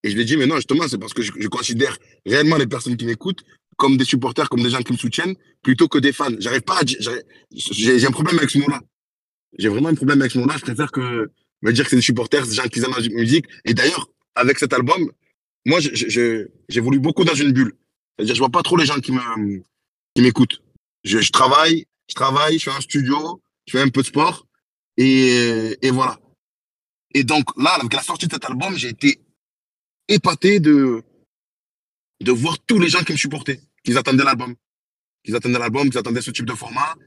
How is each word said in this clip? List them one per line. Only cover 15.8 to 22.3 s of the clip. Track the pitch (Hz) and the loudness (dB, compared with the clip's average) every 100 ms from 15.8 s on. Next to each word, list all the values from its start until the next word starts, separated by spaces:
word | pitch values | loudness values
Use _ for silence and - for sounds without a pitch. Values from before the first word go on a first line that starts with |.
| 147 | 0
je, | 120 127 | -4 -4
je, | 110 120 113 101 _ _ | 0 0 -2 -8 _ _
j'évolue | 120 117 139 | -2 2 2
beaucoup | 139 170 170 | 2 2 2
dans | 147 | 2
une | 147 | 2
bulle. | 127 120 - _ _ _ - | 2 0 -6 _ _ _ -8
C'est-à-dire, | 107 117 | -4 0
je | |
vois | 131 | 2
pas | 170 | 0
trop | 165 175 | 2 2
les | 143 | 2
gens | 143 | 0
qui | 123 | -2
me, | 127 123 113 104 98 - _ _ _ _ - | -4 -4 -6 -4 -6 -12 _ _ _ _ 4
qui | |
m'écoutent. | 123 113 127 - _ _ _ _ | 4 4 0 0 _ _ _ _
Je, | - 107 | -2 0
je | 202 | 2
travaille, | - 131 143 160 165 - _ _ | 2 4 4 4 2 -4 _ _
je | - | -4
travaille, | 131 | -2